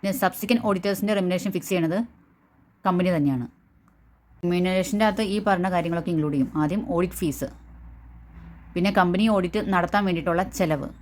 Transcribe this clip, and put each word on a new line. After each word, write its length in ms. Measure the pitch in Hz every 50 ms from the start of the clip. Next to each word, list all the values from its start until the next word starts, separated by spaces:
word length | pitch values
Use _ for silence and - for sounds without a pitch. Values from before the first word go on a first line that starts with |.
| -
പിന്നെ 100 | 196 190 - -
സബ്സിക്വന്റ് 420 | 185 185 - - 196 240 233 - 220
ഓഡിറ്റേഴ്സിൻ്റെ 460 | 196 185 180 202 196 196 208 202 214 202
റെമ്യൂണറേഷൻ 340 | 185 180 180 180 180 196 185
ഫിക്സ് 140 | 180 - - 196
ചെയ്യണത് 260 | 180 165 160 165 202 233 - - - _ _ _ _ _ _ _ _ _ _ _ _ _
കമ്പനി 260 | 190 180 180 180 185 180
തന്നെയാണ്. 300 | 160 143 143 135 127 120 - - _ _ _ _ _ _ _ _ _ _ _ _ _ _ _ - - -
റെമ്യൂണറേഷൻ്റെ 640 | 175 175 180 180 185 185 190 180 185 202 208 220 214
അകത്ത് 180 | 208 208 220 196 196
ഈ 40 | 208 208 208
പറഞ്ഞ 200 | 196 180 180 190 180
കാര്യങ്ങളൊക്കെ 380 | 175 165 170 165 170 165 175 170
ഇൻക്ലൂഡ് 220 | 160 151 151 143
ചെയ്യും. 140 | 139 131 127 - 156 151
ആദ്യം 200 | 151 175 214 233 - -
ഓഡിറ്റ് 220 | 170 180 175 - -
ഫീസ്, 280 | 190 160 131 - 139 - - - - - - - - - - - - - - - - - - - - - - - - - -
പിന്നെ 160 | 175 175 202 202 208
കമ്പനി 260 | 180 175 175 185 214 226 214
ഓഡിറ്റ് 240 | 196 180 180 - 214 - - 190
നടത്താൻ 280 | 180 170 175 - 202 202 190
വേണ്ടിയിട്ടുള്ള 340 | 175 165 151 175 165 170 190 190 - -
ചെലവ് 300 | 190 160 156 139 139 - - -